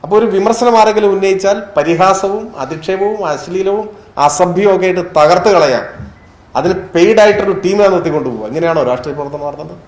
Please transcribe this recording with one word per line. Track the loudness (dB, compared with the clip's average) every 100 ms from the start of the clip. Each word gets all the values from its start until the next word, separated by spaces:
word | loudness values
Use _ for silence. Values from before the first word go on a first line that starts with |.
അപ്പോൾ | 0 0
ഒരു | 2 0
വിമർശനം | 0 0 2 4
ആരെങ്കിലും | 4 4 0
ഉന്നയിച്ചാൽ | 0 0 0 0 -2 -2 -4
പരിഹാസവും | -2 2 2 2 -2 -6 -10 -12
അധിക്ഷേപവും | -10 -10 -6 -4 -2 -4 -4
അശ്ലീലവും | -6 -6 -4 -2 -4 -6 -14 -14 0 0
അസഭ്യവും | 2 0 2 2 2
ഒക്കെ | 2
ആയിട്ട് | -2 -2 2
തകർത്ത് | 4 4 4 4
കളയാം, | 2 0 -4 -14 -18 -20 -20 _ _ -4
അതിന് | -2 -4 -4
പെയ്ഡ് | 2 4 6
ആയിട്ടൊരു | 4 4 0 -2
ടീമിനെ | -2 2 2
നിർത്തിക്കൊണ്ട് | 2 -2 -4 -4
പോവുക. | -8 -8
ഇങ്ങനെയാണോ | -4 -2 0 0
രാഷ്ട്രീയ | -2 -6 -8
പ്രവർത്തനം | -8 -8 -10
നടത്തുന്നത്? | -10 -16 -18